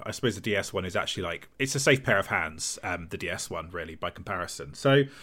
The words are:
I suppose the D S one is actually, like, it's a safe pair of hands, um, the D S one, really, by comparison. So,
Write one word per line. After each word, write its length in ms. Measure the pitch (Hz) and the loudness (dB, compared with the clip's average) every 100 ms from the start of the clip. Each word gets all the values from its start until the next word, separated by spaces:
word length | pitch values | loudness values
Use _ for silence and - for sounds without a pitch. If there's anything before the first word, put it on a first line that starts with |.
I 80 | - | -8
suppose 240 | - 127 98 | -2 -2 0
the 40 | |
D 140 | 110 | 0
S 180 | 101 95 | 0 0
one 120 | 101 | -2
is 100 | 92 | -2
actually, 300 | 101 - - | -2 -2 -2
like, 240 | 87 85 - - | -4 -6 -8 -4
it's 160 | 135 | -2
a 60 | 139 | 2
safe 240 | 143 135 | 6 6
pair 160 | 135 101 | 6 2
of 80 | 98 | 4
hands, 500 | 101 80 80 - - | 0 -2 -4 -6 -6
um, 240 | 101 87 87 | -4 -6 -6
the 80 | 101 | -6
D 100 | 87 | -6
S 220 | 92 - | -6 -6
one, 200 | 87 80 | -8 -6
really, 260 | 87 80 80 | -8 -8 -8
by 140 | 87 | -8
comparison. 640 | - 92 95 87 - 139 | -8 -6 -4 -4 -8 -12
So, 280 | - 143 139 139 - | 0 6 6 6 0